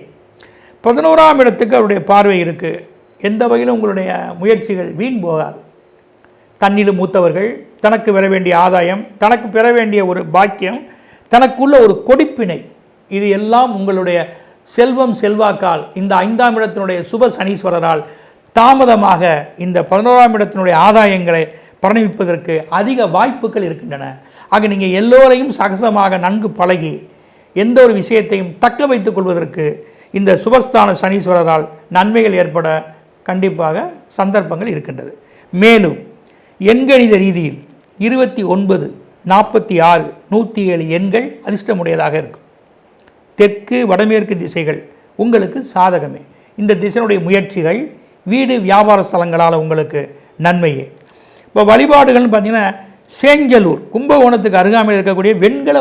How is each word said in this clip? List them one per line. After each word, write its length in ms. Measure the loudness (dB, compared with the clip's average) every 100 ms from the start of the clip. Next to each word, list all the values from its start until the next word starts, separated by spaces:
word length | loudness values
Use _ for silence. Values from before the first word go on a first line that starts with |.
| -16 _ _ _ -20 _ _ _
பதினோராம் 560 | -2 0 2 4 4 4
இடத்துக்கு 340 | 2 2 0 2
அவருடைய 220 | 2 -2 2
பார்வை 260 | 2 4 0
இருக்கு. 260 | -4 -6 -8 -10 -14 _ _ _ -6
எந்த 140 | -2 0
வகையிலும் 260 | 0 0 -2
உங்களுடைய 320 | -2 -4 -6 -6 -8 -4
முயற்சிகள் 500 | 0 0 -2 -6 -6 -8
வீண் 180 | -6 -6
போகாது. 340 | -4 -4 -6 -12 -20 _ _ _ _ _ _ _ _ _
தன்னிலும் 380 | 0 2 0 0
மூத்தவர்கள், 500 | -2 0 0 0 -4 -8 -18 _
தனக்கு 260 | 0 0 0 0
பெற 80 | 0
வேண்டிய 220 | 0 0 2
ஆதாயம், 380 | 2 2 0 -4 -10 -2
தனக்கு 240 | 0 0 -2 0
பெற 100 | 2 2
வேண்டிய 240 | 0 -2 -2
ஒரு 100 | -4 -2 0
பாக்கியம், 440 | 0 -2 -8 -8 -14 -20 _ _ _
தனக்குள்ள 420 | 2 2 2 2 6
ஒரு 100 | 4 2 2
கொடுப்பினை, 500 | 2 2 -2 -6 -8 -14 _ _ _ _
இது 180 | -4 -2 -2
எல்லாம் 320 | 0 2 0 -2
உங்களுடைய 400 | -4 -4 -2 -2 -4 -12 -20 _ -6
செல்வம் 400 | 0 0 0 -2 -2
செல்வாக்கால் 640 | -2 0 -2 -2 -4 -4 -6 -8
இந்த 120 | -2 -2 0
ஐந்தாம் 300 | 0 0 0
இடத்தினுடைய 400 | -4 -4 -6 -6 -6
சுப 200 | 0 0 0
சனீஸ்வரரால் 640 | -6 -4 -4 -2 -2 -2 -6 -16 -20 _ _ 2
தாமதமாக 640 | 4 4 4 4 2 2 2 -2 -6 -10
இந்த 140 | -4 -4 0
பதினோராம் 440 | 0 4 4 4 2
இடத்தினுடைய 380 | -2 -2 0 4 4
ஆதாயங்களை 560 | 4 4 0 0 -2 -2 -10 -20 _
பரிணமிப்பதற்கு 720 | -2 0 -2 -2 -4 -4 -4 -6 -4 -4
அதிக 280 | -2 -2 0
வாய்ப்புகள் 520 | 0 -2 -2 -6 -6 -6
இருக்கின்றன. 400 | -8 -12 -12 -14 -16 -20 -20 -4
ஆக 140 | -2 0
நீங்க 140 | -2 -2 0
எல்லோரையும் 520 | 4 6 6 4 0 -4
சகசமாக 600 | -4 -2 -2 0 0 0
நன்கு 240 | -2 -2 -4 -2
பழகி 340 | -2 0 -4 -10 -14 _ _ _ _ -4
எந்த 160 | 2 4
ஒரு 80 | 4 4
விஷயத்தையும் 500 | 0 -2 0 -4 -6 -2
தக்க 220 | -2 0 -2
வைத்துக் 260 | 0 -2 -4
கொள்வதற்கு 480 | -2 -4 -6 -6 -6 -6 -14 _ _ -4
இந்த 120 | 0 0
சுபஸ்தான 520 | 2 2 2 2 2 0
சனீஸ்வரரால் 640 | -2 -2 0 0 2 0 -2 -12 -4 0
நன்மைகள் 400 | 2 2 2 0
ஏற்பட 280 | -2 -2 -2 -4 -6 -18 _ _ -8
கண்டிப்பாக 580 | -4 -4 -2 -4 -4 -8 -14 _ -6
சந்தர்ப்பங்கள் 540 | -2 -2 -2 -6 -8
இருக்கின்றது. 380 | -8 -10 -14 -16 -20 _ _ _
மேலும் 440 | 0 4 4 2 -4 -14 -20 _ _ _ -4
எண்கணித 540 | 0 2 4 4 4 4
ரீதியில் 340 | 2 0 -4 -8 -18 _ _ -6 -2
இருபத்தி 360 | 0 -2 -2 -2
ஒன்பது, 320 | -2 0 -2 -4 -12 -20 _ 0
நாற்பத்தி 440 | 0 2 -2 0 2 4
ஆறு, 140 | 2 0 -12 _
நூத்தி 300 | -4 -2 -4 -2
ஏழு 120 | -2 -2 -4
எண்கள் 280 | -2 -4 -4 -10 -8
அதிர்ஷ்டமுடையதாக 680 | -6 -4 -4 -4 -2 -2 -4
இருக்கும். 260 | -8 -16 _ _ _ _ _ _ _ _ _ 0
தெற்கு 400 | 0 0 -6 -4 0
வடமேற்கு 440 | 0 2 0 -2 -6
திசைகள் 380 | -6 -6 -6 -6 -12 _ _ -6
உங்களுக்கு 340 | 0 0 0 -6 -8
சாதகமே. 480 | 0 0 0 -4 -12 -20 _ _ -4
இந்த 180 | -2 0
திசையினுடைய 380 | -2 -2 -2 -2 0
முயற்சிகள் 520 | -2 -2 -4 -2 -2 -6 -14 _ _ -4
வீடு 240 | -2 0 -2 2
வியாபார 340 | 2 4 2 0
ஸ்தலங்களால் 540 | -2 -2 0 0 0
உங்களுக்கு 380 | -2 -4 -4 -6 -8 -14 _ -4 -2
நன்மையே. 380 | 0 -2 -4 -10 -18 _ _ _ _ _
இப்போ 140 | 0 4
வழிபாடுகள்னு 600 | 4 6 4 4 4 2
பார்த்தீங்கன்னா 340 | 0 0 -2 -2 -6 -14 -20 _ 0
சேஞ்சலூர் 600 | 2 4 4 4 4 -2 -6
கும்பகோணத்துக்கு 640 | -6 2 4 4 2 0 2
அருகாமையில் 380 | 2 2 2 0
இருக்கக்கூடிய 340 | 0 0 0 2
வெண்கல 340 | 0 0 0 0